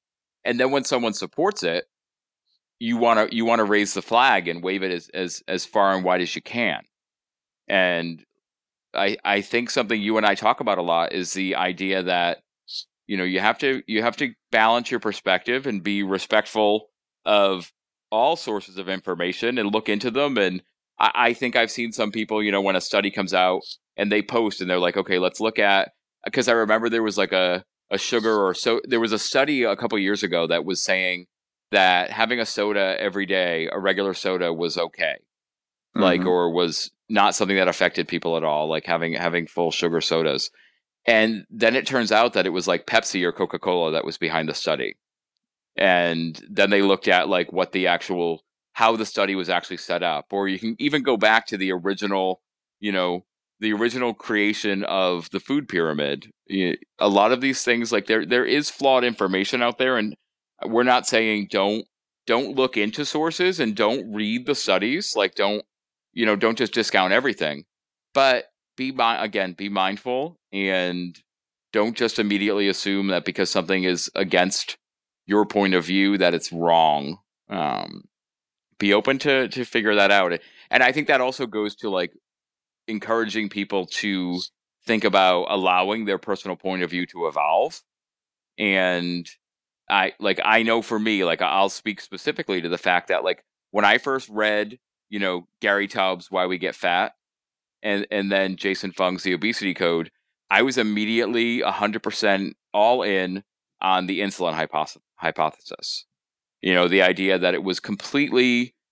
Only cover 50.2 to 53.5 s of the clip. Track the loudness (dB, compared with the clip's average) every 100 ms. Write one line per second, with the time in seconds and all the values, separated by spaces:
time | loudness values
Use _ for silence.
50.2 | -4 -4 -2 -4 -6 -4 -4 -2 0 2
51.2 | 4 4 2 -6 -4 -2 -2 -4 -2 -2
52.2 | -2 -4 _ _ _ _ -4 -2 -2 -4
53.2 | -8 _ _